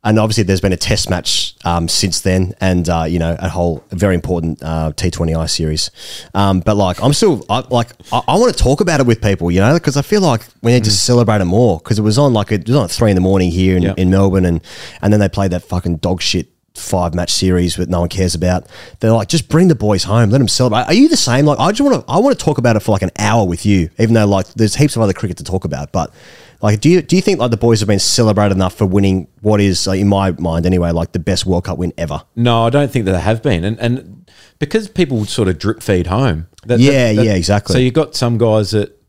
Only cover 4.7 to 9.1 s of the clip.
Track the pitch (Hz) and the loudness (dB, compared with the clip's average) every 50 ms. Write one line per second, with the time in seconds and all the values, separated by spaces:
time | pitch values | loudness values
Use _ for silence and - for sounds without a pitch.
4.7 | 80 80 80 80 76 - - 90 - - 87 82 80 80 80 80 - - 82 78 | -4 -4 -4 -4 -4 -2 -4 -4 -2 -2 -4 -2 -2 -2 -4 -4 -4 -4 -4 -4
5.7 | 78 78 - - _ - - - - - - - _ 98 101 98 95 92 87 - | -4 -4 -6 -8 _ -16 -18 -16 -16 -18 -18 -8 _ -2 0 0 0 0 0 0
6.7 | 107 101 101 92 90 - - 131 147 - - 208 156 104 - - 101 120 127 - | 0 2 0 0 -2 0 0 0 2 2 2 2 0 0 -2 -4 -4 -4 -4 -2
7.7 | 127 120 117 - - _ - - - 123 - - 131 190 240 247 139 - - 123 | -2 -2 -2 -2 -8 _ -12 -4 -4 -2 0 0 0 2 2 2 2 0 0 0
8.7 | 139 - 208 175 165 139 135 120 | 2 2 0 0 2 2 2 2